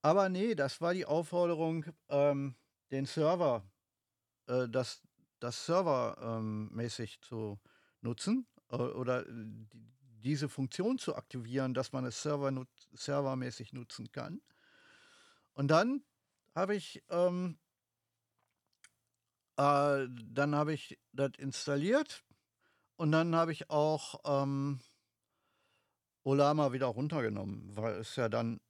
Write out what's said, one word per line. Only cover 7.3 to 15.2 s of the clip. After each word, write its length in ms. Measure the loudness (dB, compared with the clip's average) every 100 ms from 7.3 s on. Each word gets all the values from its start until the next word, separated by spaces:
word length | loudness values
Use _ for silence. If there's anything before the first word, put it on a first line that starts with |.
| -8 -6 -8 _ _ _ _
nutzen, 460 | -8 -4 0 0 -2 _ _
äh, 60 | -4
oder 480 | -2 -2 -2 -2 -2
die, 420 | -10 -12 -14 -18 -20 -20 _ _ -8
diese 280 | -2 -2 -2
Funktion 480 | -4 -6 -2 -2 0
zu 180 | -4 -6
aktivieren, 580 | -8 -10 -4 -2 0
dass 180 | -2 -2
man 140 | -4 -4
es 160 | -4
Server 300 | -2 0 0
nut-, 160 | -2 -8 _ _
servermäßig 760 | -12 -2 0 0 -2 -4 -8 -14
nutzen 380 | -14 -14 -14 -12
kann. 300 | -10 -10 -10 _ _ _ _ _ -20 -20 -20